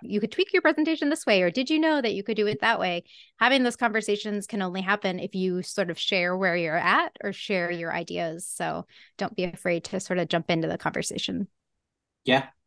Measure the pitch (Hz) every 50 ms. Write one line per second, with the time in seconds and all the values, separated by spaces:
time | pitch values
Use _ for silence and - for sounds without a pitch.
0 | - - 202 208 220 214 - - 381 - - 359 - 311 311 302 311 320 320 -
1 | 311 285 302 - - 285 214 190 185 175 165 254 269 - 311 311 311 320 311 294
2 | 247 220 - 190 202 - 220 220 208 208 214 214 - 220 226 - 185 180 175 175
3 | - _ - - - _ _ _ 220 247 269 269 254 240 233 - 254 226 202 220
4 | 214 - 202 208 - 214 208 208 202 - - 208 190 185 175 190 185 185 202 202
5 | 202 190 185 180 - 185 - 185 185 185 180 180 175 - - - 190 175 165 -
6 | - - 202 185 175 175 180 185 190 180 170 175 170 160 151 175 139 175 202 302
7 | 175 - _ - - 202 196 - - - 208 185 170 170 175 170 165 165 156 170
8 | 170 - 175 175 170 165 160 170 - - - - 180 160 156 165 - _ - -
9 | - - _ - 202 175 214 - 180 180 180 - - 190 170 170 - - - 185
10 | - - 185 180 170 160 - 170 165 - 175 165 160 160 165 - - 170 - -
11 | - - - - - - 185 175 196 - _ _ _ _ _ _ _ _ _ _
12 | _ _ _ _ _ - 127 131 - - _ _ _